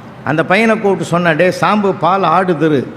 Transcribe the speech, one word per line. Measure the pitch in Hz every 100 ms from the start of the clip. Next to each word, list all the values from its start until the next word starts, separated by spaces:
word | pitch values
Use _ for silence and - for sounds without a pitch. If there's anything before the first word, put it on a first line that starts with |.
| - -
அந்த | 113 156 165
பையனை | 190 226 208
கூப்பிட்டு | 196 180 165
சொன்னேன், | 170 175 151
"டேய் | 180 180
சாம்பு, | 165 214 196
பால் | 151 156 196
ஆடுதுரு" | 170 170 185 156 160 143 113